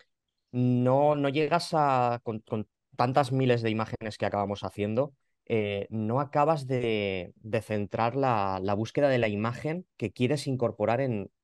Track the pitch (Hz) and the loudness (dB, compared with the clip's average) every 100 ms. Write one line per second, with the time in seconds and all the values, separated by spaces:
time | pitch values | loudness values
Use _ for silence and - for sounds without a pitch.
0 | _ _ _ _ _ 123 123 123 123 131 | _ _ _ _ _ -2 2 2 4 4
1 | 147 147 143 143 147 170 - 165 143 131 | 4 2 0 0 0 0 0 0 2 4
2 | 123 120 - 110 - 110 107 _ _ - | 2 0 -4 -8 -4 -6 -6 _ _ -2
3 | 127 135 131 131 131 120 113 110 110 - | 2 4 2 2 4 4 2 0 -2 -6
4 | 110 - 104 101 101 101 98 - 104 113 | -8 -2 -2 0 -2 -4 -6 -4 -2 0
5 | 147 - _ _ - 113 104 101 101 110 | -2 -4 _ _ -2 -2 0 -4 -4 -4
6 | 107 127 143 147 147 160 131 127 120 107 | -2 -2 0 0 2 0 0 -2 0 0
7 | 101 95 87 - 110 110 - 107 101 113 | -2 -4 -8 -12 -4 -4 -2 -4 -4 0
8 | 117 131 135 113 98 95 98 101 113 - | 0 0 0 2 0 -2 -2 -2 -2 0
9 | 143 127 110 104 113 123 151 170 - - | 2 2 0 0 -4 -4 -6 -6 -10 -8
10 | 107 - 123 147 143 131 117 104 104 117 | -8 0 0 0 -2 -2 -2 0 0 0
11 | 135 107 98 _ | 0 -4 -6 _